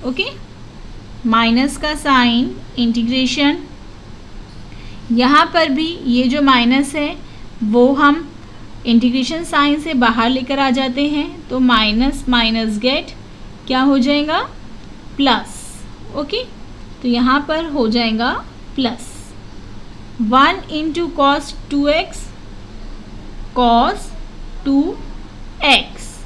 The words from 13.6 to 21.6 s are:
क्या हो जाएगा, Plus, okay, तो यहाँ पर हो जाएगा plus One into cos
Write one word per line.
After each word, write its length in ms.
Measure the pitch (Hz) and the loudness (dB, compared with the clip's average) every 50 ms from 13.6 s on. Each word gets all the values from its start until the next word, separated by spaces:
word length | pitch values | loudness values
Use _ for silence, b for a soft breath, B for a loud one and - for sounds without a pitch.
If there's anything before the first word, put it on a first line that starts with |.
| - | -6
क्या 140 | - 262 254 | -2 0 2
हो 160 | 269 277 277 277 | 4 4 4 4
जाएगा, 400 | 240 277 285 294 294 302 320 370 494 587 - - - - - - - - - - - - - | 4 4 4 2 2 0 0 -2 -2 -4 -10 -14 -14 -14 -14 -16 -16 -16 -18 -16 -16 -14 -2
Plus, 400 | - 277 269 233 208 220 - - - - - - - - - - - - - - | 2 4 4 4 2 0 -8 -12 -14 -14 -14 -14 -14 -14 -16 -16 -16 -16 -10 -8
okay, 260 | 277 294 285 - 466 508 - - - - - - - - - - - | -8 -6 -4 -4 -6 -6 -8 -12 -16 -16 -16 -16 -16 -16 -16 -16 -6
तो 60 | - 247 | -2 0
यहाँ 320 | 240 240 247 254 262 294 285 302 | 2 2 4 4 4 2 2 0
पर 160 | 311 320 330 320 | -2 -2 -2 -2
हो 140 | 285 277 233 220 | 0 0 2 2
जाएगा 440 | 220 240 233 226 220 220 233 254 370 494 - - - - - - - | 2 2 2 2 0 2 0 0 0 -2 -6 -12 -16 -16 -16 -8 -4
plus 340 | - 262 226 - - - - - - - - - - - - - - - - - - - - - - - - - - | -2 -2 -2 -2 -6 -12 -14 -14 -14 -16 -16 -16 -16 -16 -16 -16 -16 -14 -14 -14 -14 -14 -14 -16 -16 -16 -16 -6 -4
One 380 | 233 208 247 262 269 320 370 381 - - | 0 4 6 6 6 6 4 0 -6 -6
into 360 | 311 302 311 320 285 349 339 294 277 | -6 -4 -4 -2 -2 -2 -2 -2 0
cos 360 | 294 277 277 285 294 277 - - - | 2 4 4 4 2 -2 -8 -12 -12